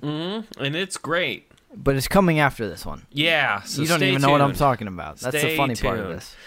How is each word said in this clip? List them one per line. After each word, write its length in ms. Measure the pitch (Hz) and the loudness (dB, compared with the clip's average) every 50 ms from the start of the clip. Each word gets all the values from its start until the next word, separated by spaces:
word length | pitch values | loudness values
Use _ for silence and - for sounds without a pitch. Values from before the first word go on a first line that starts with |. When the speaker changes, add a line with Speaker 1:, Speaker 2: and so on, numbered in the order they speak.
Speaker 1:
Mm-hmm. 600 | 135 147 151 151 165 180 202 226 220 - - - 131 | -8 -6 -6 -6 -6 -6 -8 -8 -10 -12 -10 -8 -6
And 100 | 139 147 | -4 -4
it's 220 | 165 196 190 - | -4 -6 -6 -8
great. 520 | - - 135 156 175 180 139 104 - - _ - _ _ _ 277 | -10 -6 -4 -2 -2 -2 -2 -4 -8 -12 _ -20 _ _ _ -20
Speaker 2:
But 200 | 208 135 139 139 | -2 0 0 2
it's 140 | 135 131 - | 2 0 4
coming 320 | - 196 196 175 160 151 | 4 6 6 6 6 4
after 280 | 147 135 - - 117 98 | 4 2 2 -2 -6 -8
this 160 | 85 - - | -8 -10 -10
one. 220 | 80 73 - - _ | -12 -12 -12 -16 _
Speaker 1:
Yeah, 500 | - 139 151 165 165 151 139 120 104 101 | -4 -2 0 2 2 2 2 0 0 -2
so 200 | - - - 143 | -4 -6 -6 -4
Speaker 2:
You 40 | 143 - | 0 0
don't 100 | 170 160 | 2 2
Speaker 1:
stay 100 | 147 139 | 2 2
Speaker 2:
even 120 | 139 139 | 2 4
know 80 | 139 139 | 4 6
what 100 | 143 143 | 6 6
I'm 80 | 143 139 | 4 2
Speaker 1:
tuned. 100 | - - | 2 2
Speaker 2:
talking 300 | 147 139 123 - 110 101 | 2 2 2 0 -4 -8
about. 300 | 92 85 78 76 73 - | -8 -10 -10 -12 -12 -8
That's 140 | - 123 139 | -6 -4 -2
the 40 | 151 | 0
Speaker 1:
Stay 180 | 147 156 160 | 0 0 0
Speaker 2:
funny 200 | 151 139 131 117 | 0 0 0 0
part 220 | 107 - - 92 101 | -2 -2 -2 -2 -2
of 60 | 101 | -4
Speaker 1:
tuned. 100 | 90 82 90 | -6 -8 -10
Speaker 2:
this. 160 | - - - - - | -12 -16 -20 -20 -20